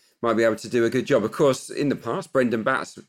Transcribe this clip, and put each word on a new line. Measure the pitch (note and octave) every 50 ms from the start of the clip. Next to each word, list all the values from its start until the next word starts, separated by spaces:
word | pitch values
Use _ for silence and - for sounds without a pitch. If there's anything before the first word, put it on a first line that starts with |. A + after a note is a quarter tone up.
| _ _ _ _
might | - A#2 A2+
be | G#2+ A#2
able | A2+ G#2+ G#2
to | - G#2+
do | F#2+ B2 A#2
a | A#2
good | A#2 B2+ G#2+
job. | - C#3 A#2+ G2
Of | A2
course, | - - D#3+ C#3 B2+ - - -
in | - - D3 C#3+
the | A2+
past, | - - A#2 B2+ F#3+ F#3+ - -
Brendan | C3+ B2+ A#2+ A#2 A2+ G#2
Batts-, | B2+ C3 - - - - - -